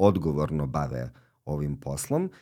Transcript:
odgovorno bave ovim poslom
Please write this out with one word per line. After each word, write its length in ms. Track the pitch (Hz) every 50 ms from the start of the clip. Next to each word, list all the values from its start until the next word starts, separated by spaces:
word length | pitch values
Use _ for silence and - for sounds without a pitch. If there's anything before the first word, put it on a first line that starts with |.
odgovorno 680 | 95 101 95 92 80 82 73 71 76 78 80 76 71
bave 440 | 67 65 67 71 65 64 62 60 64 - - - _ _ _ _
ovim 320 | - 76 73 73 73 71
poslom 540 | - - - 69 69 - - 139 160 185 185 - -